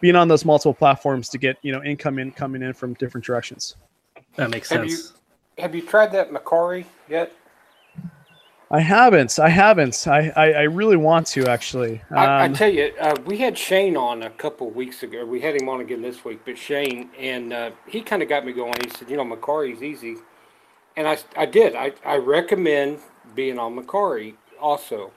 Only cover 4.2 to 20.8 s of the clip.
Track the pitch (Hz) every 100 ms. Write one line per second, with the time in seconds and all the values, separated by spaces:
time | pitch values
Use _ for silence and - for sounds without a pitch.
4.2 | _ - 123 113 - 165 160 165 - _
5.2 | _ _ _ - 175 165 165 214 214 190
6.2 | 175 151 - 170 175 180 175 _ _ 160
7.2 | 170 - _ _ _ _ _ - - -
8.2 | _ _ _ _ _ 147 160 196 247 185
9.2 | 123 - 156 170 202 208 135 - 160 147
10.2 | 156 156 156 151 151 170 220 180 156 165
11.2 | 160 - 127 120 - 131 120 110 - 139
12.2 | 135 139 135 139 214 170 139 - 156 143
13.2 | 135 208 254 170 - 190 196 151 123 117
14.2 | 113 - 151 - 120 110 131 123 120 117
15.2 | 120 123 147 143 131 131 117 120 120 123
16.2 | 123 110 - 123 - 143 143 123 123 -
17.2 | 131 127 120 120 117 - - 214 220 202
18.2 | 156 143 127 123 120 120 - - 120 143
19.2 | 123 113 127 151 139 113 139 139 117 113
20.2 | - _ _ _ _ _